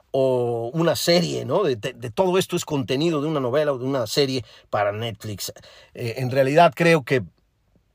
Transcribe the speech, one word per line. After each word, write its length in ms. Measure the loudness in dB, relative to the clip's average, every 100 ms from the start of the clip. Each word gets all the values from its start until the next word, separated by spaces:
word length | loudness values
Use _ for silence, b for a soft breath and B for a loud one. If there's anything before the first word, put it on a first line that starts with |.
| _
o 600 | 0 2 2 0 -2 -2
una 220 | 0 0 2
serie, 500 | 2 2 2 -4 -2
¿no? 180 | 0
De, 120 | 0 -2
de, 180 | -6
de 160 | -8 -8
todo 280 | 0 2 2
esto 180 | 0 -4
es 100 | -4
contenido 560 | -4 -2 0 0 0
de 60 | -2
una 120 | -2
novela 340 | 0 0 0
o 40 | -2
de 80 | -2
una 220 | -4 -2
serie 360 | 0 0 -2 b b b
para 220 | -2 -2
Netflix. 600 | -2 -6 -8 -10 -10 -10 -14 B B B
Eh, 220 | -8 -6 -4
en 140 | -2
realidad 420 | 2 4 6 4 4
creo 280 | 4 4
que, 200 | 2 -2 -2 _ _ _ _ _ _